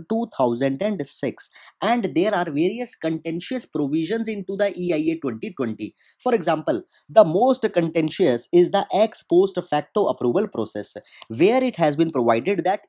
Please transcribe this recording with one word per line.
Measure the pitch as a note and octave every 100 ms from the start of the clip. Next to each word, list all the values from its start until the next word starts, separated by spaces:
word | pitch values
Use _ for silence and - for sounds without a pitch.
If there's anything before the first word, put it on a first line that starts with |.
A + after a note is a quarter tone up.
| E3
two | A3+ A#3 -
thousand | B2 A#2+ C3+ C3+
and | G#3 F#3+
six, | - - C3+ - - - - _
and | G#3 A#3+ G3
there | C#3+ G3+
are | G3
various | F3 C#3+ F3 A#3 A#3+
contentious | - D#3+ D#3+ E3 E3 - B3+ -
provisions | - C#3 D#3 D#3+ A3+ A3
into | G#3 F#3+ G3
the | G3+ F3+
E | F3
I | D#3
A | D#3 D#3+
twenty | C3+ A2 - F3
twenty. | A#2 G#2+ G#2+ - _ _
For | B3+ A#3
example, | E3 D#3 D3+ B2 - _ _
the | D#3
most | F#3 E3 B3+ B3+ G#3+
contentious | F3+ E3 E3 D#3 - E3+ A#2+ -
is | F3 E3+
the | F3 -
ex | F3 A3 -
post | - F3 F#3+ F#3 -
facto | D3+ D3 G#3+ D3
approval | B2+ A#2+ D#3 A3
process, | - G#2+ G#2+ G2+ - - - -
where | A2+ F#3 B3+
it | B3+ -
has | D#3 D3
been | E3
provided | C#3+ A#2 A2+ C#3 G3
that | E3 G#3